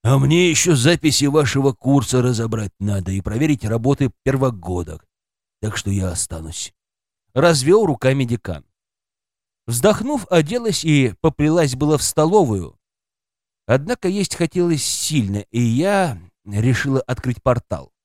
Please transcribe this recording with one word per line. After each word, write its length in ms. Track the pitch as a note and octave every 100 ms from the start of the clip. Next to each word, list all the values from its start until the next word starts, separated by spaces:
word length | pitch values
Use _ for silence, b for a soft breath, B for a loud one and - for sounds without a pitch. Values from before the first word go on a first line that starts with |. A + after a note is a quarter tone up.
«А 140 | A#2 C3+
мне 320 | C3+ E3 F3+
ещё 260 | D3 F3+ D3
записи 500 | B2+ F3 D#3 B2+ C#3+
вашего 480 | D3+ C3 C3+ C#3
курса 480 | A#2+ B2+ C#3 A2 B2+
разобрать 520 | B2 A#2 A2+ A2 G2+ _
надо 320 | G2+ G2+ F2
и 100 | F#2+
проверить 440 | F2+ G#2+ D#3 D3 G#2+
работы 460 | A2+ A#2+ C#3 - -
первогодок, 800 | - C3 C3 G#2+ F2 F2+ E2 D#2+ _ _ _ _ _ _
так 180 | G#2+ -
что 140 | G2+
я 180 | G2 F#2
останусь», 640 | E2+ - E2 D#2+ - - _ _ _ _ _ _
развёл 520 | B2+ E3+ D3+ C3 G#3 G3
руками 380 | C3+ C3 C3+
декан. 420 | B2 A#2+ - D#2 _ _ _ _ _ _ _ _ _ _ -
Вздохнув, 580 | A#2+ G3 G#3 A#3 D4 F3+
оделась 540 | F3 D3+ A#3+ A#3 E3
и 300 | D#3+ D3 B2 F#2+
поплелась 540 | D#3+ - D3+ E3+ D3+ B2+
было 220 | D3 D3+
в 60 |
столовую. 760 | - - D#3 G#3 D3 G2+ E2 _ _ _ _ _ _ _ _ _ -
Однако 420 | C3 D#3 A#3+ F#3
есть 260 | G3+ F#3 -
хотелось 480 | E3+ - F3 D3+
сильно, 600 | - - - D3+ G2+ G2+ -
и 100 | A#2
я 580 | A#2+ A#2+ F#3 G3 F3+ F#2+ F2+ _
решила 560 | - G2+ A#2 B2 C#3 C3+
открыть 400 | - B2+ B2+ A#2+
портал. 520 | C3+ B2 - D2+ C2+ _